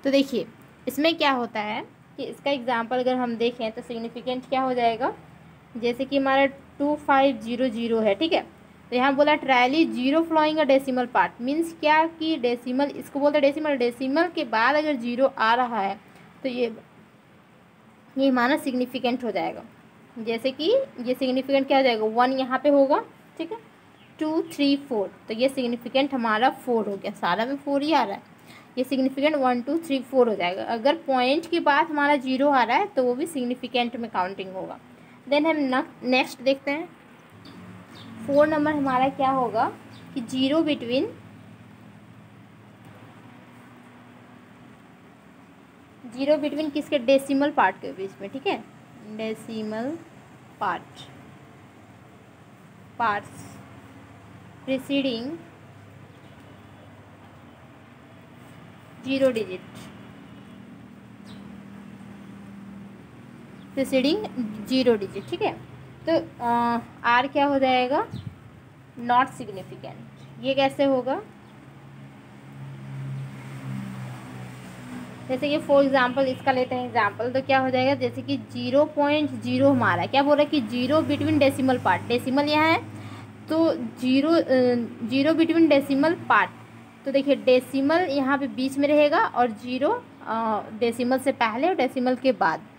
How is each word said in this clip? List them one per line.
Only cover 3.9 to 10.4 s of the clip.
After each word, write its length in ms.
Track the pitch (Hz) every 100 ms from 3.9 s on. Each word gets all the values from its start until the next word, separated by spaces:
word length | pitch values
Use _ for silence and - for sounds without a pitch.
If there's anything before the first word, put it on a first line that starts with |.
| 233 233 247 247 254 -
क्या 140 | 262
हो 100 | 262
जाएगा, 400 | 247 233 226 277 440 - - - - -
जैसे 300 | 240 233 240
कि 140 | 262 277
हमारा 280 | 269 269 277 269 - -
टू 160 | 285 294
फ़ाइव 420 | - 277 277 226
ज़ीरो 280 | 220 240 262
ज़ीरो 320 | 220 233 226
है, 140 | 220
ठीक 180 | 202 330
है, 140 | 339 - - - - -
तो 60 | 247
यहाँ 180 | 269 269
बोला 180 | 294
ट्रायली 500 | 302 262 247 254 302 277
ज़ीरो 340 | 226 254 311
flowing 360 | 330 320